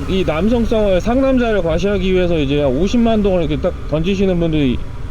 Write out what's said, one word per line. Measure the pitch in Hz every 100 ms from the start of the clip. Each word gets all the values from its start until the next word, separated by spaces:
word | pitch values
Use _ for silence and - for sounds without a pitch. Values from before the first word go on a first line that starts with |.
| 190
이 | 185 180
남성성을, | 151 202 240 220 226 208 180
상남자를 | 175 247 269 262 240 208
과시하기 | 165 165 190 202 185
위해서 | 185 175 170
이제 | 139 143
한 | 143 127
오십만 | 202 247 226 220
동을 | 202 185
이렇게 | 160 160
딱 | 180 - -
던지시는 | 151 165 190 196 180
분들이 | 170 156 139 107 - - -